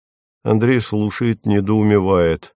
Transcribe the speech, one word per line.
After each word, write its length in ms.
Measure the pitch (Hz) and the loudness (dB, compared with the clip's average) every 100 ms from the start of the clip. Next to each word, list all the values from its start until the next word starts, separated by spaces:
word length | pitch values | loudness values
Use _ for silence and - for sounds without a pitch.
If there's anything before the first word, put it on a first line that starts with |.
| _ _ _ _ | _ _ _ _
Андрей 380 | 117 110 117 127 | -2 0 2 0
слушает, 640 | 107 104 104 - 120 110 - | -2 -4 -4 -4 -4 -4 -2
недоумевает. 1120 | 101 98 107 107 104 95 95 85 80 - | -2 0 0 2 2 2 2 2 -2 -8